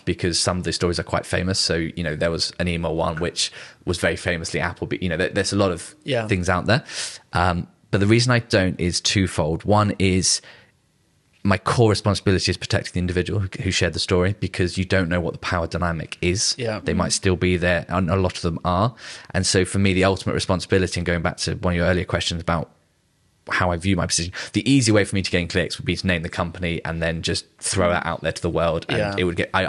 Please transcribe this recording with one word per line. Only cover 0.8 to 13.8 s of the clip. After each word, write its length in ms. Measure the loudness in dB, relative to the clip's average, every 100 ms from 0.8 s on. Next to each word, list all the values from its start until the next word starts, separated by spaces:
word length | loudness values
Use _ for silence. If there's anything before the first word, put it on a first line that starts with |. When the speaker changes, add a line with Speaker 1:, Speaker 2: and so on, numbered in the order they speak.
| 0 -2
Speaker 1:
are 40 |
quite 220 | -2 -4 -2
famous. 340 | -2 0 0
So, 160 | 0 0
you 280 | -2 -4
know, 120 | -4 -2
there 160 | -2
was 220 | -2 -4 -4
an 80 | -2
email 280 | -2 -2 -2
one 220 | -2 -2
which 340 | -4 -4 -6 -8 -20 -10 -6
was 120 | 0
very 180 | 0 0
famously 440 | -2 -4 -4 -4
Apple, 260 | -4 -6 -6
but, 160 | -4
you 80 | -2
know, 80 | 0
there, 120 | -2
there's 240 | 0 0
a 40 | 2
lot 140 | 2
of 240 | 0 -8 -12
Speaker 2:
Yeah. 240 | -4 -2 0
Speaker 1:
things 220 | 0 2
out 180 | 0 2
there. 160 | 0 0 -10 -10 -12 -4
Um, 340 | 2 2 2 -4 _ -4
but 100 | 0
the 80 | 4
reason 240 | 4 4
I 80 | 2
don't 400 | 2 2 2 0
is 220 | -2 0
twofold. 640 | 0 2 2 0 0 0 2
One 300 | 4 4 2
is 420 | 2 2 2 0 -4 -20 _ _ _ _ _ _ _ _ 0
my 120 | 2
core 300 | 2 4 6
responsibility 580 | 4 2 2 2 2 2
is 80 | -2
protecting 360 | -2 -2 -2
the 60 | -2
individual 400 | 0 0 0 -2
who, 100 | -4 -4
who 100 | -2
shared 220 | 0